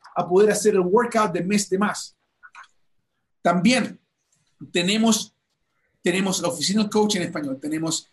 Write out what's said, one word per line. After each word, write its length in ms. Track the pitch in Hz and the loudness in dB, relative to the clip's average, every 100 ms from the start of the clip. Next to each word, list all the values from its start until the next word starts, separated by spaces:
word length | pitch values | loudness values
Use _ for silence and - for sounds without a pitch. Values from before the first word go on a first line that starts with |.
| - - | -12 -6
a 100 | 165 | 0
poder 260 | 185 208 | 4 4
hacer 220 | 202 214 | 4 2
el 60 | 196 | 2
workout 520 | 180 208 233 226 214 | 2 2 2 0 0
de 100 | 170 | -2
Mes 260 | 175 202 - | -2 -2 0
de 100 | 190 | -2
Más. 380 | 202 - - _ _ _ - - - _ _ _ _ _ _ _ | -2 -4 -12 _ _ _ -20 -20 -20 _ _ _ _ _ _ _
También 580 | 175 180 180 254 - - _ _ _ _ _ - 139 | 0 2 4 2 0 -10 _ _ _ _ _ -20 -6
tenemos, 640 | 180 175 214 226 220 - _ _ _ _ _ _ _ | -2 0 2 2 2 -2 _ _ _ _ _ _ _
tenemos 400 | - 185 190 180 | -2 0 0 -2
la 80 | 170 | -4
oficina 360 | 170 143 208 | -4 -2 -2
de 60 | 208 | 0
coach 260 | 214 208 180 | 0 0 0
en 60 | |
español, 360 | 170 170 147 135 | -4 -6 -8 -8
tenemos 480 | 151 156 160 160 - | -6 -6 -4 -6 -10